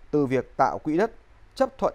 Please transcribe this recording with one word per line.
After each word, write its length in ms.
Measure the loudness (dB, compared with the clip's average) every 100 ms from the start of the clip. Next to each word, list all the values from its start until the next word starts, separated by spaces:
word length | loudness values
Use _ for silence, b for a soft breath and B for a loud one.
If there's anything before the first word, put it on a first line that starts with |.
| -4
từ 140 | -2 0
việc 320 | -2 -2 0
tạo 220 | 0 0
quỹ 180 | -2 0
đất, 140 | -2 -4 -20 -20 -14 -4
chấp 220 | -4 -2
thuận 160 | -4